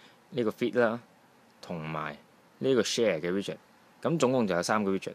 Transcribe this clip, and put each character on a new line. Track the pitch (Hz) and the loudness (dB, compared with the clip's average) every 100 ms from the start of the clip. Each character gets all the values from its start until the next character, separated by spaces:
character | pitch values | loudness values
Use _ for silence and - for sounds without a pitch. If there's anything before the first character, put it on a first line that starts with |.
| - - - | -20 -20 -12
呢 | 139 110 | -4 -2
個 | |
Feed | - 123 123 | 0 -2 2
啦， | 117 117 - _ _ _ _ _ | 2 0 -10 _ _ _ _ _
同 | - 87 | -12 -10
埋 | 78 78 76 73 - _ _ - | -6 -6 -6 -10 -18 _ _ -6
呢 | 131 127 | 0 2
個 | |
Share | 98 - 113 80 | 2 2 2 2
嘅 | 85 | -2
widget， | 98 95 78 _ _ _ - | -2 -4 -10 _ _ _ -6
噉 | 123 165 | -2 2
總 | 123 | 2
共 | 131 107 | 4 2
就 | 87 | 2
有 | |
三 | 87 107 | 2 0
個 | 98 | 2
widget。 | 95 - | -2 -4